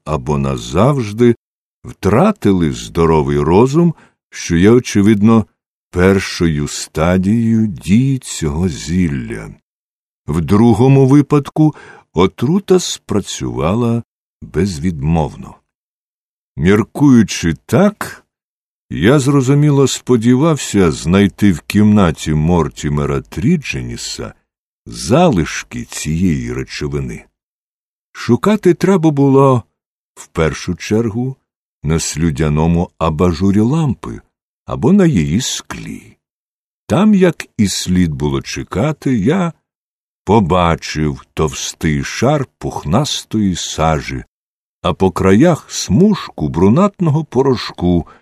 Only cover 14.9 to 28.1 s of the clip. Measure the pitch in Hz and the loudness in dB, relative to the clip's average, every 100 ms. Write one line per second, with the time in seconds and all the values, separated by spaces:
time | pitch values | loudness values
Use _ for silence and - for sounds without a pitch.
14.9 | 78 71 85 73 - - - _ _ _ | -4 -2 0 -2 -8 -20 -20 _ _ _
15.9 | _ _ _ _ _ _ - 82 107 - | _ _ _ _ _ _ -2 2 2 0
16.9 | - 143 123 98 - 87 76 - 120 202 | 2 4 6 4 -2 -4 -4 -2 2 2
17.9 | 208 - - _ _ _ _ _ _ _ | 0 -10 -14 _ _ _ _ _ _ _
18.9 | 62 95 147 131 143 127 143 147 139 135 | -2 2 2 2 2 2 2 2 2 0
19.9 | - - 123 117 127 165 151 - 101 87 | -2 0 2 2 2 2 -2 -2 0 2
20.9 | 64 73 95 101 - 104 80 - 101 104 | 0 0 2 2 2 0 0 -2 2 4
21.9 | 107 90 73 - 76 78 87 73 - 76 | 4 2 0 -2 0 2 0 -2 -6 -4
22.9 | 71 71 71 - - 95 175 - 131 123 | -4 -2 -4 -6 -4 -2 -2 -4 -10 -10
23.9 | 117 - - 113 - _ _ _ _ - | -12 -12 -12 -14 -18 _ _ _ _ -18
24.9 | 113 80 127 180 92 71 - - - - | -12 0 2 4 2 -2 -8 -12 -14 -14
25.9 | - 76 80 92 71 60 62 67 - 73 | -10 -6 -2 0 -2 -4 -8 -10 -10 -6
26.9 | 71 65 57 - _ _ _ _ _ _ | -6 -8 -12 -18 _ _ _ _ _ _
27.9 | _ _ | _ _